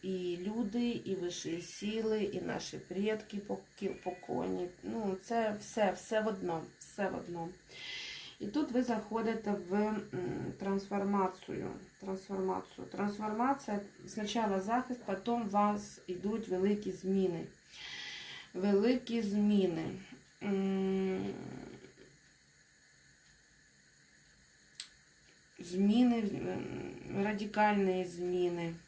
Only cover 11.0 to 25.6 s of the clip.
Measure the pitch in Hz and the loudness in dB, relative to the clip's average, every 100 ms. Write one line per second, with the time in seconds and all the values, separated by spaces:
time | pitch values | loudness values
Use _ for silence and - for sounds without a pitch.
11 | 196 202 185 - - - - - - - | 2 4 2 0 -8 -6 -4 -8 -12 -12
12 | 196 190 - 196 190 185 - - - - | -6 -6 -4 -2 0 -2 -4 -12 -10 -2
13 | 208 208 214 214 254 277 - 202 - - | -2 -2 -4 2 2 2 0 -4 -4 -14
14 | - - 208 233 214 196 190 240 247 247 | -10 -6 -2 2 4 2 2 2 0 -6
15 | - 190 - 240 214 202 208 208 - - | -4 -4 0 0 2 4 4 4 -4 -12
16 | - 175 202 226 196 185 196 208 196 175 | -8 -4 -2 -2 0 2 4 4 0 -4
17 | 185 196 185 170 - - - - - - | 2 4 4 2 -6 -12 -20 -14 -12 -10
18 | - - - - - 185 196 196 226 254 | -10 -10 -12 -14 -10 0 4 6 6 4
19 | - 233 208 202 208 208 180 165 160 190 | 2 -2 2 4 6 6 6 2 -4 -6
20 | - - - - 208 196 196 190 190 190 | -12 -18 -20 -8 -2 2 2 2 2 2
21 | 190 190 196 - - - - - - - | 2 0 -2 -6 -8 -10 -12 -14 -18 -20
22 | - - - - - - - - - - | -20 -20 -20 -20 -20 -20 -20 -20 -20 -20
23 | - - - - - - - - - - | -20 -20 -20 -20 -20 -20 -20 -20 -20 -20
24 | - - - - - - - - - - | -20 -20 -20 -20 -20 -20 -20 -10 -10 -10
25 | - - - - - - | -20 -20 -20 -20 -20 -14